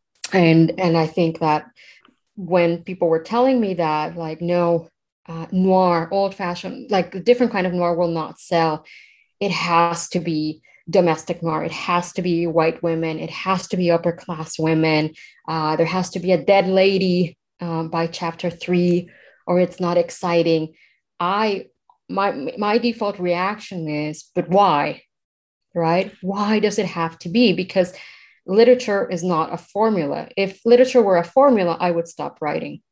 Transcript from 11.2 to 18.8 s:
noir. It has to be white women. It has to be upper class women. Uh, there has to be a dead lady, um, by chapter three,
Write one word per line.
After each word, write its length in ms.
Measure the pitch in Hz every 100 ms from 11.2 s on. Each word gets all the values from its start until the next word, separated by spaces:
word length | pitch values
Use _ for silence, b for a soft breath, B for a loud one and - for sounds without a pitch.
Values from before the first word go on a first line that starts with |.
| - 175
noir. 220 | 165 156
It 80 | 160
has 400 | - - 180 175
to 80 | -
be 240 | 180 170 170
white 360 | 160 160 165
women. 360 | 170 165 160 156
It 100 | 160
has 380 | - 196 190 -
to 80 | 180
be 140 | 175
upper 200 | 170 170
class 480 | 170 - 160 160 -
women. 540 | 160 160 160 156 156 160 B B -
Uh, 300 | 160 156 156
there 80 | 160
has 240 | 185 180
to 100 | 185
be 140 | 175
a 100 | 175
dead 240 | 147 196 185
lady, 680 | 190 190 190 185 180 170 - _ -
um, 280 | 170 165 165
by 180 | 165 165
chapter 420 | - 170 165 175
three, 600 | - - 180